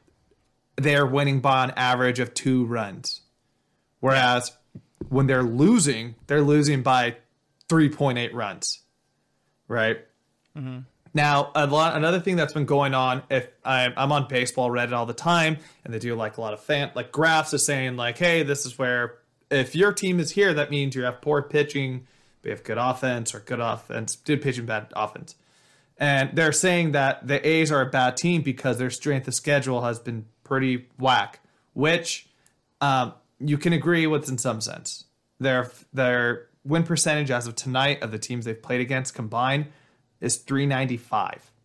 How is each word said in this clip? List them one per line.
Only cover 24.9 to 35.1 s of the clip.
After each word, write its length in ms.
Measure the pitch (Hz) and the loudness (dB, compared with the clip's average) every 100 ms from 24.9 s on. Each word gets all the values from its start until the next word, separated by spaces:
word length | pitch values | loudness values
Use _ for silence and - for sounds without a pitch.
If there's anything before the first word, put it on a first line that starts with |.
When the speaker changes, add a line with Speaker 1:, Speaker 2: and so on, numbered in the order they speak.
Speaker 1:
offense." 400 | - 107 - - - _ _ _ _ _ - | -6 -6 -8 -20 -20 _ _ _ _ _ -4
And 320 | 143 139 135 151 | 0 2 0 2
they're 160 | 160 | 2
saying 400 | 147 185 175 160 | 2 2 2 2
that 340 | 143 135 - 123 | 2 0 -2 -2
the 180 | 139 151 | 0 2
A's 260 | 160 151 | 2 4
are 80 | 143 | 2
a 100 | 131 | 2
bad 260 | 135 127 127 | 2 2 2
team 260 | 170 170 | 0 0
because 360 | 135 127 131 113 | -2 -2 -2 -2
their 100 | 127 | -4
strength 360 | - 151 135 131 | -4 -2 -2 -2
of 80 | |
schedule 480 | - 147 143 127 123 | -4 0 0 0 -2
has 160 | 120 117 | -2 -4
been 280 | 120 113 107 _ | -8 -10 -12 _
pretty 420 | - 135 131 123 - - | -4 -2 0 -2 -8 -2
whack, 440 | 131 117 101 - _ _ _ | 2 2 0 -10 _ _ _
which, 540 | - 151 170 165 - - _ _ _ _ - | 0 2 2 -2 -10 -12 _ _ _ _ -2
um, 340 | 143 131 120 - _ - | 0 2 -2 -8 _ -8
you 180 | 147 143 | -2 0
can 140 | 170 | 0
agree 340 | 165 160 170 160 | 0 2 2 2
with 220 | 151 147 | 0 -4
in 100 | 127 | -4
some 220 | 127 110 | -4 -4
sense. 440 | 110 - - - - | -8 -10 -14 -14 -18